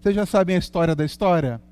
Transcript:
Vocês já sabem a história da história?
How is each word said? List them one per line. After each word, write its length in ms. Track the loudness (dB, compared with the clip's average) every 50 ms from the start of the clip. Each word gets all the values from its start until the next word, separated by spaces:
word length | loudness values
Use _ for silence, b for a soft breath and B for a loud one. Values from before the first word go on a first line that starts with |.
Vocês 140 | 0 0 0
já 100 | 0 -2
sabem 300 | 0 2 0 2 2 0
a 40 | -2
história 360 | -2 -2 -2 -2 0 0 0
da 80 | -2 -2
história? 580 | -4 -4 -2 0 0 2 2 0 -2 -6 -8 -12 -20